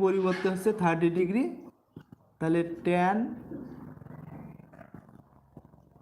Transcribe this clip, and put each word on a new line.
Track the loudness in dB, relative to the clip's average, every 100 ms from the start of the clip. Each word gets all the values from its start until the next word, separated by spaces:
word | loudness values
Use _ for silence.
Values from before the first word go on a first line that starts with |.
পরিবর্তে | 4 4 2 2 0
হচ্ছে | 2 0
থার্টি | 2 4 4 4
ডিগ্রি, | 4 2 2 0 -4 -14 -20 _ -20 -20 -20 _ -4
তাহলে | 2 2 0 -2
ট্যান | 0 4 4 2 -2 -6 -12 -12 -14 -16 -18 -18 -18 -18 -16 -16 -16 -18 -20 -20 -20 -20 -20 -20 -20 -20 _ -20 -20 -20 -20 -20